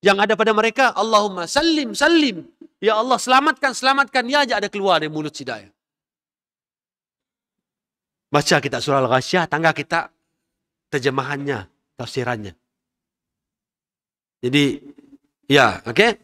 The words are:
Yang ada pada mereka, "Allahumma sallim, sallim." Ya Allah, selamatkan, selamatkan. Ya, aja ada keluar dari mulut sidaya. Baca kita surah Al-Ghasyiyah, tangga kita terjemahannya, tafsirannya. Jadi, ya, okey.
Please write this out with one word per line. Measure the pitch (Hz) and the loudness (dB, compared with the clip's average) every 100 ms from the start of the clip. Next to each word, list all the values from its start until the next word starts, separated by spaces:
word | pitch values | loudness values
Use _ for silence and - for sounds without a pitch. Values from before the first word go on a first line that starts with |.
Yang | 190 196 208 | 2 2 2
ada | 214 | 2
pada | 220 | 2
mereka, | 214 226 220 262 | 2 0 2 0
"Allahumma | 196 214 220 208 185 165 | 2 2 2 2 -4 -4
sallim, | 277 330 311 262 | -2 0 0 -2
sallim." | 202 285 339 294 185 139 _ - _ | 0 2 4 2 -4 -14 _ -20 _
Ya | 202 214 | 0 0
Allah, | 247 247 | 2 0
selamatkan, | - 254 294 302 277 233 | 4 2 2 -2 -4 -2
selamatkan. | 262 277 277 262 | 0 2 0 0
Ya, | 240 285 | 0 0
aja | 277 220 | 0 -2
ada | 202 | -4
keluar | 202 196 165 | -4 2 2
dari | 151 | 0
mulut | 156 151 - | -6 -8 -10
sidaya. | 127 113 95 _ _ _ _ _ _ _ _ _ _ _ _ _ _ _ _ _ _ _ _ _ _ _ _ _ _ | -12 -12 -14 _ _ _ _ _ _ _ _ _ _ _ _ _ _ _ _ _ _ _ _ _ _ _ _ _ _
Baca | 143 147 147 | -2 2 0
kita | 139 123 | 0 -6
surah | 131 139 | -2 0
Al-Ghasyiyah, | 127 127 - 185 | 2 0 0 -2
tangga | 165 151 165 151 | -2 0 0 -2
kita | 143 170 - _ _ _ _ _ _ _ _ | -4 -6 -6 _ _ _ _ _ _ _ _
terjemahannya, | 147 127 131 131 143 143 127 92 _ _ _ | -4 -2 -2 -6 -6 -6 -6 -8 _ _ _
tafsirannya. | 117 - 120 120 104 85 _ _ _ _ _ _ _ _ _ _ _ _ _ _ _ _ _ _ | -10 -6 -6 -6 -10 -18 _ _ _ _ _ _ _ _ _ _ _ _ _ _ _ _ _ _
Jadi, | 123 139 143 110 - - _ - _ _ | -2 0 0 -2 -12 -20 _ -20 _ _
ya, | _ 139 120 92 | _ 4 4 2
okey. | - 160 226 214 | -6 0 2 0